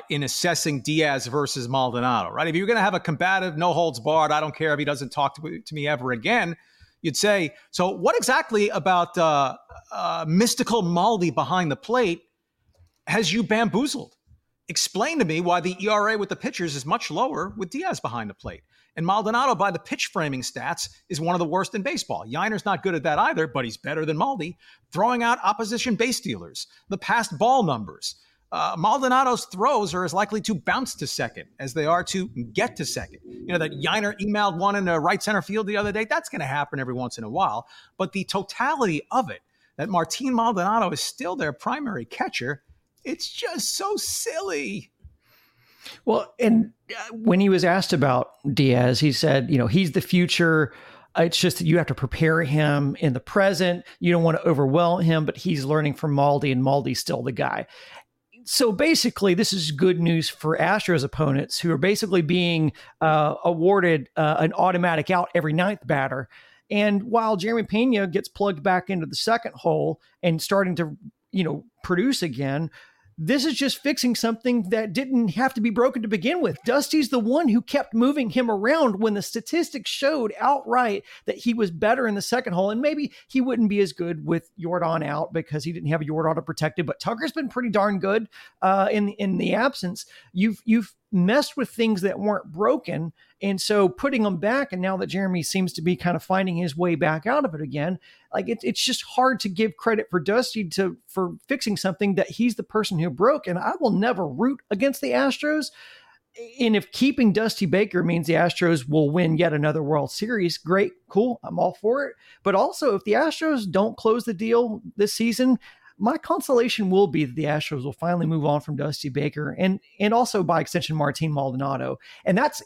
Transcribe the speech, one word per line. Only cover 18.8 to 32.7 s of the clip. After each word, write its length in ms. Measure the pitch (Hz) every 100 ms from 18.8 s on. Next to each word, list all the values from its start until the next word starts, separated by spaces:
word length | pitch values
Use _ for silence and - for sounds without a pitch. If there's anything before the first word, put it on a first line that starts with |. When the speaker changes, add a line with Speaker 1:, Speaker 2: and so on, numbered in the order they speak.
| _
Speaker 1:
And 120 | - 165
Maldonado, 480 | 208 214 240 269
by 160 | 180 196
the 80 | 170
pitch 320 | - 294 -
framing 300 | 190 151 131
stats, 480 | - 123 131 170 - - -
is 100 | 151
one 160 | 165
of 40 | 175
the 80 | 165
worst 280 | 185 185
in 60 | 214
baseball. 460 | 233 330 - 90 110
Yainer's 380 | 147 208 208 208
not 160 | 180
good 120 | 190
at 100 | 165
that 140 | 160 151
either, 280 | 262 269 160
but 180 | 135
he's 140 | 120 113
better 260 | 139 156
than 140 | 156 151
Maldi. 380 | 269 254 160 - _ _ _
Throwing 300 | 165 226 247
out 160 | 233 247
opposition 520 | 190 214 214 233 254
base 240 | 196 247 -
stealers, 480 | 175 101 85 - - _ -
the 80 | 190
passed 400 | - 226 214 147
ball 240 | 226 269
numbers. 540 | 175 120 98 - - - _ _ _
Uh, 240 | - 160 185
Maldonado's 720 | 190 269 262 254 262 233 -
throws 480 | 180 247 247 190
are 100 | 180
as 80 | 180
likely 300 | 180 208 214
to 120 | 190
bounce 400 | 196 - 214 262 -
to 100 | 139
second 400 | - 120 - 76 -
as 140 | 135
they 140 | 151 151
are 180 | 175
to 240 | 175 185 135 120 117
get 240 | 139 240